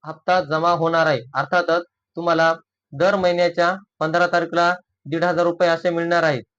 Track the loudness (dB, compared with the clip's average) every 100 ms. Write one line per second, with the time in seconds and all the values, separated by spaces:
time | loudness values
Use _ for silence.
0 | -14 -10 0 0 0 0 0 2 0 2
1 | 2 0 -4 -6 -2 -2 0 -2 -2 _
2 | _ -6 -2 2 2 0 _ _ _ -2
3 | 0 2 0 2 0 0 -2 -2 _ _
4 | -2 0 2 0 0 0 0 -2 _ _
5 | -8 -4 -2 0 0 0 0 0 -2 -2
6 | 0 0 0 -2 -6